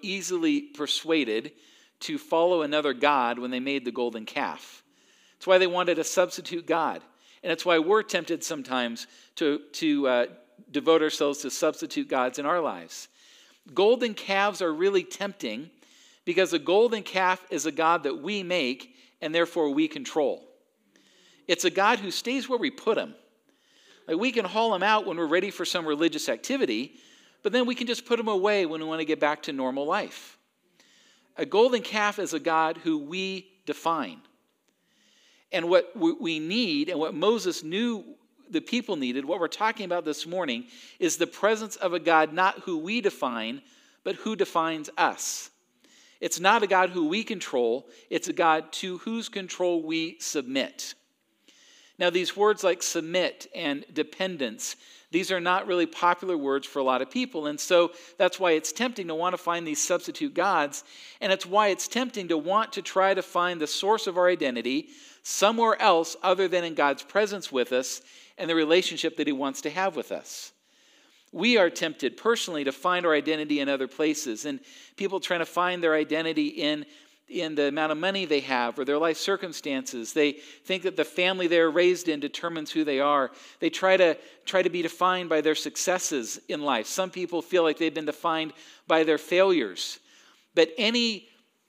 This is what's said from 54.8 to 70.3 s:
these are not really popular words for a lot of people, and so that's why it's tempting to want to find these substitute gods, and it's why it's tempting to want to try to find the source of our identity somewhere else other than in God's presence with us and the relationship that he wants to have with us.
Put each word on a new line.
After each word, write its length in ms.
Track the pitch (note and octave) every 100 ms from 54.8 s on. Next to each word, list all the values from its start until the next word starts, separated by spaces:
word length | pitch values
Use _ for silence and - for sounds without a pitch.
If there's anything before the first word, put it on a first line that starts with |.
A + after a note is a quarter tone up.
| - - _
these 200 | E3 F#3
are 80 | F#3
not 260 | E3+ F#3 G#3
really 200 | F3+ E3
popular 520 | - F3 F3 F#3+ E3+
words 300 | C#3 C#3 C3+
for 120 | D3
a 40 |
lot 180 | C3 B2+
of 80 | C3
people, 380 | B3 B3+ E3 D3
and 100 | D3
so 360 | - F3 E3+ - - -
that's 200 | F#3 -
why 140 | F3+
it's 220 | D#3+ D#3
tempting 340 | - B3 A#3+ F3
to 80 | D#3+
want 160 | F3
to 100 | F3+
find 240 | - E3+ E3
these 160 | D3
substitute 520 | - F3 - C#3 D3
gods, 500 | D3 F#3+ F3 D3 C#3 - - - -
and 100 | G#3+
it's 140 | F#3+ F3+
why 240 | G3 G#3
it's 180 | F#3 -
tempting 400 | A3+ B3+ G#3+ F3+
to 100 | E3
want 360 | D#3 G3+ A3
to 80 | -
try 320 | E3 F#3+ F#3+
to 80 | F#3+
find 400 | F3 F3+ F3 E3+
the 40 | D3+
source 420 | - G3 G#3+ G#3
of 100 | F3+
our 100 | F3+
identity 640 | F3+ C#3+ A#2+ A#2 C#3 - - - -
somewhere 560 | - - G3+ A3+ A3+ G#3+
else 340 | A3 E3+ E3 -
other 240 | F#3 F#3 F#3+
than 160 | F3+
in 100 | E3+
God's 300 | D#3+ C#3+ C3+
presence 480 | - G3 G#3+ G3 D#3
with 220 | C3 A#2+
us 280 | B2+ C3 - - - - -
and 120 | E3+
the 60 | E3
relationship 640 | D3+ F3 F#3 D#3+ D#3+ D#3+
that 100 | D3
he 60 |
wants 260 | C3+ C#3 C3+
to 80 | D#3
have 280 | D#3 F#3+ D3+
with 160 | G#2+
us. 400 | E2+ -